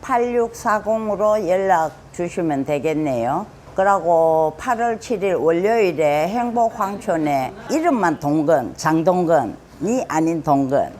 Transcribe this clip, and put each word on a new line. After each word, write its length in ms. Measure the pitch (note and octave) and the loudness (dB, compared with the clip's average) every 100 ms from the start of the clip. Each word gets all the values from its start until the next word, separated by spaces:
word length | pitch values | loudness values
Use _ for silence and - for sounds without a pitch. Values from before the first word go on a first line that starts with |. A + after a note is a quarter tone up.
팔육사공으로 1500 | - B3+ A#3+ A#3+ A#3 A#3 A#3+ G#3+ F#3+ A3 A3 G3+ G#3+ G#3+ F3 | -2 0 0 0 -2 -2 -2 0 0 -2 -2 0 2 2 2
연락 460 | F#3 F#3+ F3 D#3+ - - | 0 2 2 2 -4 -20
주시면 540 | - F3 - E3 C#3 C3+ | -8 -6 -2 -2 -2 -2
되겠네요. 800 | D3 D3 D3+ D3+ B2+ A#2 D3+ - - - | -2 0 -2 -2 -2 -2 -2 -6 -14 -12
그리고 800 | - G3 G3 E3 E3 D#3+ D#3+ D#3 D3+ | 0 2 2 4 4 4 4 0 -2
팔월 420 | - A#3 A#3 A3+ | -4 -2 -2 -4
칠 240 | - A3 | -4 -2
일 120 | G3 F3 | 0 2
월요일에 920 | D#3 E3+ G3 A#3 G3 D3+ D3+ D3 E3 | 2 2 2 2 2 2 2 2 0
행복 500 | A3+ A#3+ A#3 A3+ A3+ | -2 -2 0 -2 0
황촌에 760 | G3 G3+ - E3 D3+ C#3 B2+ - - | -6 -6 -4 -2 0 0 -2 -8 -4
이름만 480 | D4 E4+ C4 F3+ D#3 | 0 0 2 0 0
동건, 540 | C#3+ D3+ D3+ D#3 A2 - | 0 0 2 2 0 -4
장동건이 1300 | D#3+ D#3+ E3 F#3 E3+ E3 A#2 - - - D#3+ B3+ - | 0 2 2 2 2 2 2 -6 -16 -8 -2 -2 -2
아닌 340 | D#3 D#3+ E3 | -2 0 -2
동건 480 | D#3 C#3 C3+ C3+ E2 - | 0 0 2 0 -2 -8